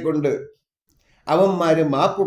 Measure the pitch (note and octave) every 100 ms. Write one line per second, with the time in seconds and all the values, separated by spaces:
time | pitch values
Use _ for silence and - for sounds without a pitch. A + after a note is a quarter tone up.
0 | D#3+ D3+ C#3+ - - _ _ _ _ _
1 | _ _ - E3 G3 F3+ E3 E3 D3+ C#3
2 | F#3+ G3+